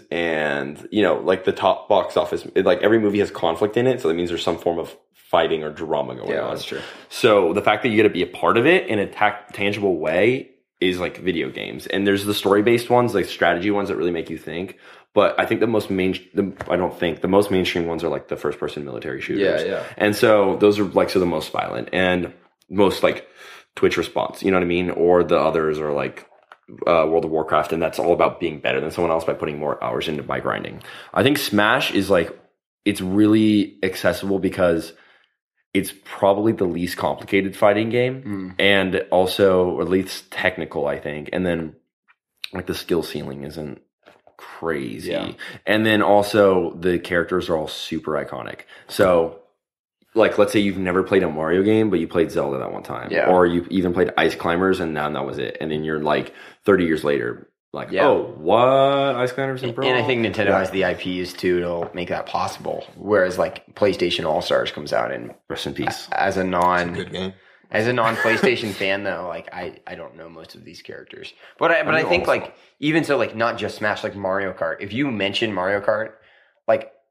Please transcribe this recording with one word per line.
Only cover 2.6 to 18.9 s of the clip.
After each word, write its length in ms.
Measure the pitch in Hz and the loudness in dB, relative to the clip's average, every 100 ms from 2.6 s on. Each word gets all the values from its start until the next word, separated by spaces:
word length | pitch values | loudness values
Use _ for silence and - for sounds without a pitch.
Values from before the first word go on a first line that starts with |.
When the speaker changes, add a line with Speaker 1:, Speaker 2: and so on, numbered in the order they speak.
| 95 90 | 2 2
Speaker 1:
every 180 | 101 113 | 4 4
movie 200 | 104 101 | 4 2
has 100 | 92 | -2
conflict 480 | - 85 82 104 120 | -2 -2 0 0 2
in 80 | 127 | 0
it, 140 | 123 | 0
so 60 | 80 | 0
that 80 | 85 | -2
means 140 | 87 | -2
there's 140 | 82 | -2
some 140 | 90 85 | -4 -2
form 220 | 87 82 | -2 -4
of 160 | 80 - _ | -6 -12 _
fighting 500 | _ _ 87 80 80 | _ _ 2 2 0
or 60 | 76 | -4
drama 440 | 76 78 76 65 62 | -8 -4 -4 -4 -8
going 140 | 50 | -6
Speaker 2:
Yeah, 120 | 80 | -4
Speaker 1:
on. 80 | 64 - | -4 -6
Speaker 2:
that's 100 | - | -8
true. 140 | - - - - | -10 -12 -16 -16
Speaker 1:
So 440 | - 117 104 85 | 2 6 6 6
the 80 | 95 | 2
fact 220 | 110 107 | 2 2
that 60 | 127 | 2
you 60 | 107 | 4
get 80 | |
to 60 | 107 | 4
be 140 | 82 | 2
a 40 | 87 | -4
part 300 | - 85 107 | 0 2 4
of 80 | 135 | 6
it 220 | 185 - | 4 2
in 100 | 107 | -2
a 80 | 95 | -2
ta-, 320 | - 104 - - | 0 0 0 -10
tangible 440 | - 101 104 101 82 | -4 -2 0 0 0
way 520 | 78 82 110 131 - _ _ - | 0 2 4 2 -4 _ _ -2
is, 180 | 92 90 | 0 0
like, 180 | 85 - | -4 -4
video 320 | 90 82 65 | -4 -2 -4
games. 340 | - 50 60 - | -8 -10 -10 -6
And 220 | 98 101 | 0 2
there's 180 | 101 101 | 2 0
the 80 | |
story-based 560 | 104 98 101 104 117 - | -2 4 4 6 2 2
ones, 240 | 123 120 | 2 2
like, 120 | 101 87 | 0 -2
strategy 440 | - 85 85 101 | 0 0 2 0
ones 200 | 101 95 | -2 -2
that 80 | 78 | -2
really 140 | 87 | -2
make 180 | 82 80 | -4 -6
you 80 | 78 | -10
think. 400 | - 80 95 - - - _ | -10 -8 -10 -12 -20 -20 _
But 260 | 104 92 - | 2 2 2
I 60 | - | 0
think 140 | 113 | 0
the 80 | 117 | 2
most 220 | 110 - | 0 0
main, 240 | 98 92 90 - | 0 0 -2 -4
the, 200 | 90 98 - - | -4 -4 -4 -2
I 60 | 87 | 0
don't 220 | 90 - | 0 -2
think, 240 | 87 78 | -4 -2
the 60 | 90 | 2
most 240 | 98 104 | 4 4
mainstream 360 | 95 90 90 82 | 2 0 -2 -2
ones 160 | 85 | -4
are, 60 | 82 | -4
like, 180 | 71 - | -4 -6
the 80 | 73 | -6
first-person 460 | 73 73 73 76 | -4 -4 -6 -8
military 340 | 71 | -10